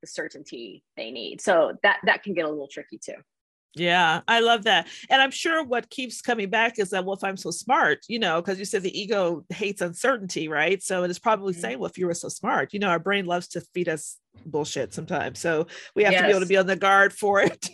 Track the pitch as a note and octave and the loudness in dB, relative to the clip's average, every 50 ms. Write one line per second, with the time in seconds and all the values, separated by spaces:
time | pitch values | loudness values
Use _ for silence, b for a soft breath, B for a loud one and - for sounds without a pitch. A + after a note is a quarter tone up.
0 | - D#3+ - - D3+ D#3 - - - - - B2+ A#2 G#2 - - _ _ _ - | -20 -14 -10 -10 -10 -10 -10 -16 -18 -16 -14 -14 -14 -14 -16 -18 _ _ _ -12
1 | - A2+ C3 A#2+ G#2+ E2+ - - - - F#3 E3 D#3 G#2+ - - - G#3 F#3+ - | -12 -10 -10 -10 -10 -10 -12 -4 0 2 4 4 4 4 2 2 2 2 2 2
2 | - G3 G3 - - G3+ F#3+ E3 D#3+ D3+ D3+ D3+ C#3 C#3 - - D3 - - D#3+ | 2 2 0 0 -2 -4 -4 -2 -2 -2 -4 -6 -8 -12 -12 -16 -16 -16 -16 -16
3 | - - - - D3 _ _ _ _ _ _ _ _ _ - D3+ F3 F3 E3+ F3+ | -14 -14 -14 -16 -18 _ _ _ _ _ _ _ _ _ -8 -4 0 2 4 4
4 | F3 D#3+ D#3+ E3+ - - A3+ A#3 A3+ A#3 A#3 A3+ G3 A3+ G3 E3+ E3+ B B B | 6 4 4 2 0 2 2 4 4 4 4 2 4 4 2 2 2 B B B
5 | B - A#3 C4+ C4+ C4+ C4 - - E4+ E4 D#4+ D#4 B3 A#3+ A#3 A#3 - - - | B 2 4 4 4 4 0 -2 -2 0 0 0 0 -2 -2 -4 -4 -6 -8 -10
6 | C4 A#3+ G#3+ - - - A#3+ A3+ G3+ G3 F#3+ A3 A3+ A#3+ A#3 - G3+ F#3 - F#3+ | -10 -10 -10 -6 -4 -2 -2 0 -2 0 0 2 2 2 0 -2 -2 -2 -2 -2
7 | F#3 F#3 G3 F#3+ - G3 F#3+ F#3+ - - F3 - - A3 C4 E4 C#4 D#3+ - - | -2 -2 -4 -4 -4 -6 -6 -6 -6 -8 -8 -6 -2 0 2 4 4 4 2 0
8 | - - - - A3+ F3+ D#3+ E3 E3+ - F#3+ F#3 G3+ F#3 - G3+ F#3 F#3+ - E3 | -2 -6 -4 -2 0 0 0 0 0 -2 -4 -4 -4 -4 -4 -2 -2 -4 -4 -6
9 | G3+ G3 A3 G3+ F#3 E3+ F3 D3+ - - F3+ - G#3+ G3+ G3 - F3 F3 E3+ - | -4 -2 0 0 0 0 -2 -4 -6 -10 -8 -6 -4 -4 -4 -4 -4 -6 -4 -2
10 | - B3+ C4+ A#3 G3 F#3 - E3+ D#3+ D#3 D#3 D3 D3+ E3+ G3 F#3+ - - G3 F3+ | 0 0 0 0 -2 -6 -6 -6 -6 -2 0 0 2 2 2 0 -2 -2 -2 -2
11 | F3+ F3+ F3 - - A3+ A3 G3+ G3 G3 F3+ E3+ E3+ A3+ B3 C4 F#3+ E3+ - - | -2 -2 -4 -2 0 0 0 0 0 -4 -6 -4 -6 -8 -6 -6 -6 -8 -6 -4
12 | F3+ F3 E3+ - - E3+ - - - G#3+ D4 F3 C3+ - - G3+ G3+ G3 F3 E3+ | -2 -2 -2 -4 -6 -10 -10 -6 -4 -2 0 0 -2 -2 -4 -2 0 0 0 0
13 | E3 G3 G3+ G3+ F#3+ E3+ F3 F3 F3 - - F3 E3 - - F3+ F3+ E3+ D#3+ D#3 | 0 0 0 0 0 0 -2 -2 -4 -6 -8 -10 -10 -8 -6 -4 -2 -2 -2 -4
14 | - - - - _ _ _ - - D#3+ C#3+ D3+ D3+ D3+ - D3 B2+ G2+ - - | -6 -10 -16 -18 _ _ _ -20 -12 -6 -4 -4 -4 -4 -4 -6 -6 -6 -8 -10
15 | D#3 - F3+ D3 - - - - - E3+ E3 D3+ E3+ B B B B B B F#3+ | -8 -6 -4 -4 -4 -4 -6 -4 -2 0 0 0 -2 B B B B B B 2
16 | G#3 G3+ F#3 F#3 F3+ G3 G3+ F#3+ F#3 F3 G3 F#3+ F#3+ F3+ F#3+ F3 F#3 G3 G3 G3 | 4 4 4 4 4 4 4 4 2 4 4 4 4 4 2 2 4 6 6 6
17 | G3 G3 - - - G3+ G3+ G3 - - - - - - | 6 4 2 0 0 2 4 4 4 2 2 -2 -8 -6